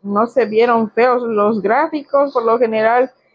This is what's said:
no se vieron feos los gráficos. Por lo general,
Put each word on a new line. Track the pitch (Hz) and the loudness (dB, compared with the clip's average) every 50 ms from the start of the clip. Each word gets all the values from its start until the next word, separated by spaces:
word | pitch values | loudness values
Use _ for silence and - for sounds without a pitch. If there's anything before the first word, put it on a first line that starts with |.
no | 196 202 202 208 233 | -10 -4 -2 -2 -2
se | 233 - 262 226 | 0 0 -2 -2
vieron | 208 214 220 233 240 233 226 226 214 | 0 2 2 2 2 2 0 0 -2
feos | - 226 240 254 240 240 | 0 0 2 2 2 0
los | 240 233 220 208 208 208 226 214 | -2 -2 0 0 0 0 0 -2
gráficos. | 180 208 226 269 311 320 311 294 277 - - 277 285 277 | -2 0 0 0 0 -2 -4 -8 -6 -2 0 0 0 0
Por | 277 247 226 | -2 -2 0
lo | 226 226 233 | 0 0 0
general, | 247 220 220 220 220 220 233 247 262 262 - _ _ _ | 0 0 0 0 0 0 2 0 0 -2 -4 _ _ _